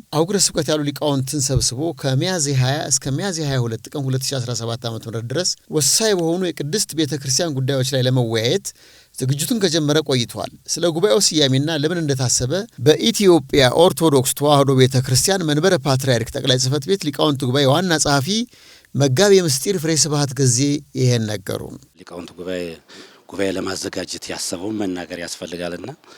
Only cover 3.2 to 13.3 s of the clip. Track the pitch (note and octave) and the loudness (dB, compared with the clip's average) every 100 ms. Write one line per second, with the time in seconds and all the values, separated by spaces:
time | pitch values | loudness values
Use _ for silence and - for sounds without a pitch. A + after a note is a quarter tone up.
3.2 | G3 E3 D3 C3+ A#2 A2 - D3+ C3+ C3 | -4 -4 -2 -2 -2 -6 -8 -6 -4 -2
4.2 | C3 C#3 B2 A#2 A#2 A2+ A#2 A2+ A2 A2 | -2 -4 -4 -6 -6 -6 -6 -8 -8 -8
5.2 | A2+ C#3 - - - D#3 C#3+ - A3 F#3+ | -6 -4 -2 -4 -4 0 2 2 2 0
6.2 | E3 F3 F3+ - D3 F3 - D3 D#3 D3+ | 0 0 -2 -4 -4 -4 -4 -2 -4 -4
7.2 | C3+ C3 E3+ C3+ C3 C#3 C3 C3+ B2+ C3 | -2 -2 -2 -2 0 0 0 0 2 2
8.2 | A#2 A2+ A#2 F#3+ - - - - _ - | 2 0 0 0 -4 -14 -20 -20 _ -6
9.2 | C3 C#3+ D#3+ A#3 F#3 D#3+ D3 D3+ D3+ B2+ | -2 0 0 0 0 2 2 2 2 0
10.2 | A#2 G#2+ E2+ - - - E3+ D#3+ G#3 G#3+ | 0 -4 -8 -10 -8 -2 -2 2 2 2
11.2 | G3+ D#3 C#3 C3 D3 D#3+ D#3 F3 D3+ C3+ | 2 2 2 2 0 0 -2 -2 -2 0
12.2 | B2 - B2+ F3 A3+ - B2 D#3 A3+ A3+ | 0 -2 -2 -4 -6 0 4 4 2 4
13.2 | G3 | 6